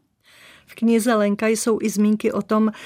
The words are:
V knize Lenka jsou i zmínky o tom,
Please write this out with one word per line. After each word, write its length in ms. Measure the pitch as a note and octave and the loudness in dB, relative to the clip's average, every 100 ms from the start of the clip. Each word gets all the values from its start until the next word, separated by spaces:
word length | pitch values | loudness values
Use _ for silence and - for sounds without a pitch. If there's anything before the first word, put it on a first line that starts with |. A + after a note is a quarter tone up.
| _ _ _ - - - - | _ _ _ -20 -20 -20 -20
V 80 | |
knize 400 | - A3+ A3+ A#3 | -2 2 2 2
Lenka 340 | A3 G3+ G#3 A3 | 2 0 0 0
jsou 300 | A3 A#3+ G#3+ | 0 -2 -2
i 60 | G#3+ | -2
zmínky 440 | G3 G#3 G#3+ A3 | 0 0 2 -2
o 100 | G3+ | -4
tom, 300 | - G#3+ A3 G#3+ | -2 0 0 -4